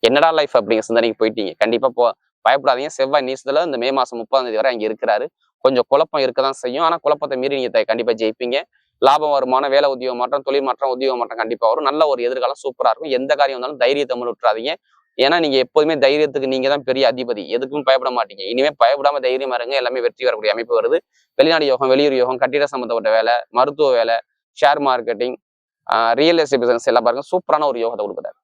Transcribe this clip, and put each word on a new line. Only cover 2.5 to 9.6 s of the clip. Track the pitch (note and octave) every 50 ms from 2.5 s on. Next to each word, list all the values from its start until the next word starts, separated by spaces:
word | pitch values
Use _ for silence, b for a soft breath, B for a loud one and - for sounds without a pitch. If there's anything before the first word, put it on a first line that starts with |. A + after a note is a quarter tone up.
| B2+ C#3+ C3+ C#3 B2+ B2 C#3
செவ்வாய் | D#3 - - C3+ C3+ C#3+ D3 C3
நீசத்துல | B2+ C3 B2+ - C3 C#3 D3+ F3
இந்த | E3+ C#3
மே | A#2+ A#2+ C3
மாசம் | C3+ C3+ B2+ - B2 A#2
முப்பதாம் | A2+ _ C3 C3+ C3
தேதி | B2 A2
வரை | G#2+ A2+ C3+
அங்க | B2 A2+ G#2+
இருக்கிறாரு. | A2 A2 - - A2+ G#2+ G#2+ B2+ D#3+ _ _ _ _ _ _ -
கொஞ்சம் | C3 C3+ B2 A#2
குழப்பம் | _ C3+ C#3 D#3+ - - D3+ C3+
இருக்கதான் | C3 A#2+ - C3 C3+ C3+ -
செய்யும். | - B2 B2 D3 E3+
ஆனா | E3 E3
குழப்பத்தை | E3 - D3 D3 D3 D3+ C#3 C3+
மீறி | B2+ B2+ C#3 C#3+
நீங்க | C3+ B2+ A#2 -
த-, | A2+ G#2
கண்டிப்பா | - - - A#2 A#2 A2+
ஜெயிப்பீங்க. | A2 A2+ A2 A2 _ B2+ A#2+ B2 C#3 F3 _ _ _ _ _ _ _
லாபம், | B2+ C3+ C#3 D3+ D3+ D3+ C#3+
வருமானம், | C#3 C3 B2+ B2+ C3